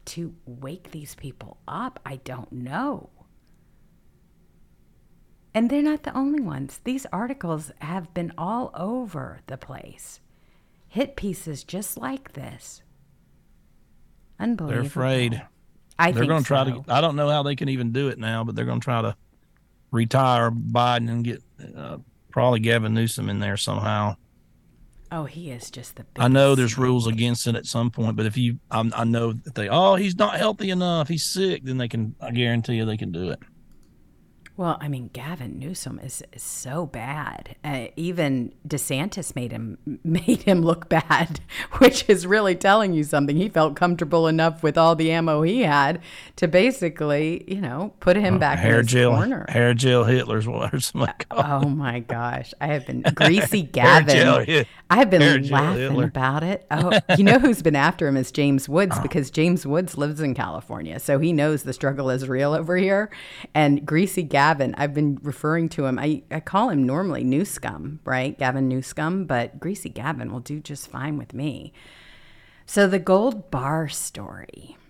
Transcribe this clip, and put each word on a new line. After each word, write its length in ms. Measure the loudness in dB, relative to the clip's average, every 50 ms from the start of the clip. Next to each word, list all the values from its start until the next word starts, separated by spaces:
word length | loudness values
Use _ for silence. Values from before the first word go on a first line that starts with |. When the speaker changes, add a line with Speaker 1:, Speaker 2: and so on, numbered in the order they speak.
| -20
Speaker 1:
to 300 | -16 -12 -12 -12 -12 -14 -16 _
wake 460 | -20 -18 -14 -14 -14 -14 -14 -16 -18
these 240 | -18 -16 -16 -16 -18
people 420 | -16 -16 -16 -16 -18 -20 -20 -20 -20 _ -12
up? 320 | -10 -10 -8 -10 -10 -14 -16
I 120 | -14 -14 -14
don't 340 | -14 -14 -14 -14 -14 -14
know. 580 | -14 -12 -12 -8 -8 -6 -6 -6 -6 -8 -12 -16 _ _ _ _ _ _ _ _ _ _ _ _ _ _ _ _ _ _ _ _ _ _ _ _ _ _ _ _ _ _ _ _ _ _ _ _ _ _ _ _ _ _ _ _ _ _ _ _ -2
And 160 | 0 0 2
they're 120 | 2 2
not 220 | 2 2 0 -2 -4
the 120 | -6 -6
only 240 | -4 -2 -2 -2 -2
ones. 380 | -4 -4 -6 -6 -8 -10 -12 -12 -8
These 240 | -8 -6 -6 -8 -8
articles 600 | -6 -6 -6 -6 -8 -8 -6 -6 -6 -6 -8 -10 -16 -14
have 340 | -10 -10 -8 -8 -10 -8 -8
been 180 | -8 -8 -8 -8 -8
all 340 | -8 -6 -6 -6 -6 -8 -10
over 640 | -10 -8 -6 -6 -6 -8 -8 -10 -10 -12 -12 -14 -18 -18 -16
the 100 | -16 -16
place. 640 | -16 -16 -16 -16 -18 -20 -20 -20 -20 -20 -20 -20 _ _ _ _ _ _ _ _ _ _ _ _ _ _
Hit 280 | -4 -4 -4 -4 -6
pieces 480 | -8 -8 -6 -8 -8 -10 -10 -12 -12 -12
just 340 | -12 -12 -10 -10 -10 -10 -10
like 360 | -10 -10 -10 -10 -14 -16 -18
this. 500 | -16 -16 -16 -16 -18 -20 -20 -20 -20 _ _ _ _ _ _ _ _ _ _ _ _ _ _ _ _ _ _ _ _ _ _ _ _ _ _ _ _ _ _ _ -8
Unbelievable. 420 | -6 -4 -4 -4 -4 -4 -4 -2
Speaker 2:
They're 60 | -4 -4
afraid. 540 | -4 -2 -2 0 0 0 0 -2 -2 -4 -8 -14 _ _ _ _ _ _ _ _ _ 0
Speaker 1:
I 140 | 2 2
Speaker 2:
They're 100 | 2 2
Speaker 1:
think 80 | 2 2
Speaker 2:
gonna 140 | 2 0 0
try 200 | 2 2 2 2
Speaker 1:
so. 160 | 0 -2 -6 -4
Speaker 2:
to, 100 | -2 0
I 80 | 2
don't 140 | 2 2 0
know 140 | 0 0 0
how 140 | 0 0 0
they 120 | -2 -4
can 120 | -4 -4 -4
even 240 | -2 -2 -2 -2
do 160 | -2 -2 -2 -2
it 80 | -4 -4
now, 240 | -4 -4 -4 -4 -4
but 120 | -4 -4
they're 100 | -4 -4
gonna 140 | -4 -4 -4
try 220 | -2 -2 -2 0
to 140 | -2 -2 -4 -8 _ _ _ _ _ _ _ _ _ _ _ _ _ _
retire 580 | -2 -2 0 2 2 2 4 4 4 4 2 0
Biden 580 | 0 -2 -4 -2 0 2 2 2 2 0 -2 -2
and 140 | -4 -4 -4
get, 180 | -6 -6 -10 -12 _ _ -20 -20 -18 -16
uh, 220 | -16 -14 -14 -14 -14 -16 _ _ _ _ _
probably 280 | -2 2 2 2 2 2
Gavin 340 | 2 2 2 2 2 0 0
Newsom 340 | 0 0 0 -2 -4 -6 -4
in 120 | -4 -4
there 180 | -4 -4 -4 -4
somehow. 580 | -4 -4 -4 -4 -2 -2 -2 -2 -2 -2 -4 -6 _ _ _ _ _ _ _ _ _ _ _ _ -20 -20 _ -20 -18 -12
Speaker 1:
Oh, 140 | -10 -10 -10
he 240 | -10 -12 -14 -14 -14
is 220 | -14 -14 -16 -18
just 240 | -18 -18 -20 -18 -20
the 100 | -20 -20 -12 -4 0
Speaker 2:
I 100 | 2 4
know 240 | 6 6 6 6 6
Speaker 1:
biggest 20 | 4
Speaker 2:
there's 200 | 2 2 0 0
rules 260 | 2 2 2 2 0
Speaker 1:
snake. 100 | 0 0
Speaker 2:
against 320 | 0 0 0 0 -2 -2 -2
it 80 | -4
at 100 | -4 -4
some 240 | -4 -2 -2 -2 -2
point, 260 | -2 -2 -2 -2 -2
but 120 | -2 -4 -4
if 100 | -2 -2
you, 220 | -2 -2 -2 -4 -8 -6
I, 180 | -4 -2 -2 -2 -2
I 80 | -2 -2
know 300 | 0 0 0 -2 -2 -4
that 220 | -6 -10 -10 -8
they, 120 | -6 -4 0
"Oh, 280 | 2 4 4 4 4
he's 200 | 4 2 0 0 0
not 180 | 0 0 0 0
healthy 320 | -2 -2 -2 -4 -4 -4
enough, 380 | -2 -2 0 0 0 0 -2 -2
he's 160 | -2 -4 -4
sick," 380 | -4 -4 -2 -2 -2 -2 -4 -6
then 120 | -6 -4 -4
they 80 | -4 -4
can, 280 | -4 -4 -4 -4 -6 -10
I 80 | -10 -6
guarantee 460 | -2 0 0 2 0 0 -2 -2 -2
you 100 | -2 -2
they 100 | -4 -4 -6
can 140 | -6 -6
do 200 | -6 -6 -6 -6
it. 80 | -8 -10 -12 -20 _ _ -20 -20 -20 -20 -20 _ _ _ _ _ _ _ _ _ _ _ -20 -16 _
Speaker 1:
Well, 220 | -4 -2 -2 -2 -2
I 80 | -4 -6
mean, 200 | -6 -8 -8 -12 -14
Gavin 440 | -14 -12 -10 -10 -10 -10 -12 -12 -10
Newsom 420 | -10 -10 -10 -10 -10 -10 -12 -12
is, 220 | -12 -12 -12 -14 -14 -16 -18
is 100 | -16 -14
so 420 | -12 -12 -12 -10 -8 -8 -6 -8
bad. 720 | -8 -8 -10 -10 -10 -8 -8 -8 -8 -10 -12 -14 -18 -16 -12 -8
Uh, 220 | -8 -6 -6 -8 -10 -8
even 580 | -6 -6 -4 -2 -2 0 0 0 -2 -2 -6 -8 _ -12 -8
DeSantis 640 | -6 -6 -4 -4 -4 -4 -4 -4 -6 -8 -10 -8 -8
made 200 | -8 -8 -8 -8
him, 240 | -8 -8 -10 -10 -12 -10 -10 -10 -6
<laughs> 20 | -4
made 380 | -2 -2 0 2 2 0 2
him 220 | 4 4 4 4 4
look 260 | 2 2 0 0 0
bad, 500 | 0 0 2 2 2 2 2 0 -4 -8 -12 -12 -12 -12
<laughs> 180 | -10 0 6 8
which 260 | 8 8 8 6 4 4
is 180 | 4 4 4 2
really 280 | 2 4 4 4 2
telling 360 | 4 4 6 6 6 6 4
you 140 | 2 0 0
something. 320 | 2 2 2 2 4 2 2
He 100 | 0 2
felt 300 | 2 4 2 2 2 2
comfortable 500 | 2 2 2 2 0 2 2 4 4 4
enough 340 | 4 4 4 2 2 0
with 160 | 0 2 4 6
all 200 | 6 6 6 4
the 160 | 2 2 2
ammo 300 | 2 2 2 2 2 2
he 180 | 2 2 2
had 400 | 2 4 4 4 4 4 2 -2 -6 -14 -20 -20 -20 -20 -6
to 140 | -2 0 4
basically, 960 | 4 6 6 4 2 0 -2 -4 -4 -2 -2 0 0 0 0 0 -2 -4 -6 -8
you 140 | -8 -6
know, 320 | -6 -6 -6 -6 -8 -8 -8 0
put 160 | 4 4 4 4
him 180 | 4 2 2
Speaker 2:
Uh, 40 | 2
Speaker 1:
back 200 | 2 2 0 2
Speaker 2:
hair 200 | 2 4 4 4
Speaker 1:
in 60 | 4
his 20 | 4
Speaker 2:
gel, 200 | 4 4 4 4
Speaker 1:
corner. 340 | 4 4 2 2 0 -4 -4 -2
Speaker 2:
hair 260 | 0 2 4 4 4
gel 300 | 2 4 4 4 4 4
Hitler's 420 | 4 4 2 2 0 -2 -2 -2
what 320 | -2 -4 -4 -4 -4 -4 -4
<laughs> 20 | -4
somebody 300 | -4 -4 -2 -2 -2 -4 -6 -12 -6
called 160 | -2 -2 -2 0
Speaker 1:
Oh 120 | 0 0 0
Speaker 2:
him. 120 | 0 0 0
Speaker 1:
my 240 | -2 -4 -4 -6
gosh! 520 | -6 -6 -6 -6 -4 -4 -6 -6 -8 -10 -10 -8
I 80 | -6 -4
have 180 | -4 -4 -4
been, 180 | -6 -6 -2 0 0 2
Greasy 440 | 2 4 4 4 4 2 2 0 -2
Speaker 2:
<laughs> 0 |
Hair 80 | -2 -2
Speaker 1:
Gavin. 380 | 0 4 6 8 8 8 8 6
Speaker 2:
gel 300 | 6 6 6 6 4 4 2
Hit-, 240 | 2 2 2 2 0 -4 -8 -2 2
Speaker 1:
I 80 | 4 6
have 120 | 6 6
been 120 | 6 6
Speaker 2:
hair 180 | 8 6 6 4
gel 140 | 2 2 2 2
Speaker 1:
laughing 240 | 2 2 2 0 0
Speaker 2:
Hitler. 200 | 0 0 2 0
Speaker 1:
about 400 | 0 0 0 0 0 0 0 -2
it. 240 | -2 -4 -4 -4 -2
Oh, 300 | 0 0 2 4 2 2 4 4 4 6
you 60 | 8
know 160 | 8 8 8
who's 220 | 8 6 4 2
been 160 | 2 2 4 4
after 320 | 4 2 2 2 0 0
him 80 | 0 0
is 120 | -2 -2
James 380 | -2 0 2 2 2 2 0 0
Woods, 280 | 0 2 2 2 0
Speaker 2:
<laughs> 40 | 0
Oh. 20 | -2
Speaker 1:
because 280 | -2 -2 -2 -2 -2
James 340 | 0 2 2 2 2 2 0
Woods 320 | 0 -2 -2 -2 -2 -4 -4
lives 220 | -4 -2 -2 -2
in 140 | -2 -2 -2
California, 640 | -2 -4 -6 -6 -10 -10 -12 -12 -12 -10 -10 -10 -8
so 180 | -2 0 2 2
he 140 | 2 2
knows 320 | 2 2 2 2 0 0 -2
the 80 | -6
struggle 380 | -6 -4 -2 -4 -2 -2 -2 -2
is 180 | -2 -2 -2 -4
real 260 | -2 0 0 0 0
over 220 | 0 0 0 0
here. 340 | 2 2 2 2 0 0 -2 -6 -14 -18 -18 -18 -18 -12 -4 0
And 300 | 2 4 4 4 2 0
Greasy 360 | 0 2 2 2 2 0 -4 -4
Gavin, 260 | 0 2 2 4 4 4 2 0 -2 -2 -2
I've 160 | -4 -4 -2
been 240 | 0 0 0 0 -2
referring 480 | -6 -8 -8 -4 -4 -2 0 0 -2 -2
to 160 | -2 -4 -2
him, 140 | -2 -2 -2
I, 240 | -2 -2 -2 -4 -6 -8
I 80 | -10 -8
call 300 | -6 -4 -2 0 0 0
him 120 | 2 2 2
normally 400 | 2 0 0 -2 -2 -4 -2 -2
Newscum, 760 | 0 0 0 0 -2 -4 -8 -8 -10 -10 -10 -10 -12 -12 -10 -6
right? 320 | -4 -2 -2 -2 -4 -4 -2
Gavin 280 | -2 -2 0 0 0 0
Newscum, 600 | -2 -2 -4 -6 -6 -6 -4 -2 -2 -4 -2 -2
but 320 | -2 -2 -2 -4 -6 -10
Greasy 300 | -8 -8 -8 -8 -10 -12
Gavin 420 | -10 -8 -8 -6 -6 -6 -8 -8
will 80 | -10 -10
do 200 | -10 -10 -10 -10
just 280 | -10 -12 -14 -14 -14 -14
fine 300 | -12 -8 -8 -6 -6 -8
with 160 | -8 -10 -10
me. 360 | -6 -6 -6 -6 -8 -12 -18 -20 -20 -20 -20 -20 -20 -20 -20 -20 -20 -20 -20 -20 -20 -20 _ _ _ _
So 220 | -4 2 4 4 4
the 100 | 4 2
gold 540 | 2 4 4 4 4 2 0 -4 -6 -8
bar 360 | -6 -4 -2 -2 -2 -2 -2 -4
story 840 | -6 -8 -10 -10 -10 -12 -14 -14 -14 -16 -18 -18 -20 -20 -20 -20 -20 _ _ _